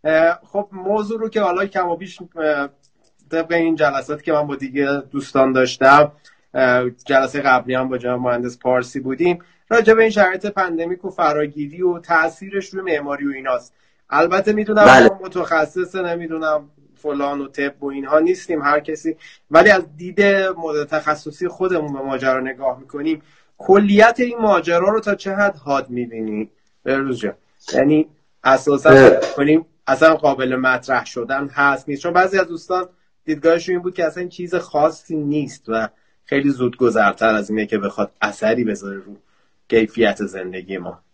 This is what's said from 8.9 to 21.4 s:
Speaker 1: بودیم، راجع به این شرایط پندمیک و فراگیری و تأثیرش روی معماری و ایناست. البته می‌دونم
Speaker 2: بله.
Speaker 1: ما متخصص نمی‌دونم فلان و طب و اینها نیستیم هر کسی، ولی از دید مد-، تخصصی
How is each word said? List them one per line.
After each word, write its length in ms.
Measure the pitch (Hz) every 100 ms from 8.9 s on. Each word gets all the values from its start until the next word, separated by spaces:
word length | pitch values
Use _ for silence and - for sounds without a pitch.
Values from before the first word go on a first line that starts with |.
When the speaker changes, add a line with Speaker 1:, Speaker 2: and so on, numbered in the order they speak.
| 135
Speaker 1:
بودیم، 380 | 131 131 175 175 _ _ _
راجع 240 | 233 220
به 80 | 220
این 80 | 220
شرایط 360 | 208 185 185 208
پندمیک 580 | 202 185 165 170 180
و 60 | 190
فراگیری 720 | - 160 151 147 147 143 170
و 160 | 180 170
تأثیرش 680 | 170 165 165 160 196 196 185
روی 280 | 190 185 151
معماری 300 | 143 143 143
و 40 |
ایناست. 420 | 135 135 123 - _ _ _ _
البته 420 | 143 170 190 196
می‌دونم 320 | 214 208 214
Speaker 2:
بله. 240 | 208 131 220
Speaker 1:
ما 100 | 190
متخصص 720 | 185 180 156 160 151 185 180
نمی‌دونم 760 | 190 180 170 165 160 156 151 147 _ _ _
فلان 440 | 151 143 143 143
و 80 | 135
طب 340 | 139 139 139
و 40 | 143
اینها 320 | 139 139 151
نیستیم 440 | 165 180 - 160
هر 180 | 143 147
کسی، 360 | 147 156 160 160 - _ _
ولی 200 | 156 190
از 120 | 190 170 151
دید 260 | 175 175 202 196 190 180
مد-، 280 | 160 151
تخصصی 640 | 143 156 151 147 151 143